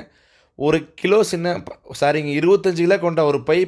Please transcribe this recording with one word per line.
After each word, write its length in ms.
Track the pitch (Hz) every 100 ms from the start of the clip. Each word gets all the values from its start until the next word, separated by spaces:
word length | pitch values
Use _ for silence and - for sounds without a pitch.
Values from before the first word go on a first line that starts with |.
| - _ _ _ _ -
ஒரு 200 | 143 156 156 -
கிலோ 180 | 180 208 214
சின்ன 240 | 175 170 170 -
ப-, 100 | - - -
சாரிங்க, 300 | 143 151 147 143
இருபத்தஞ்சு 440 | 165 196 196 165
கிலோ 120 | 170 196
கொண்ட 160 | 170 165
ஒரு 140 | 147 143 127
பை 100 | 170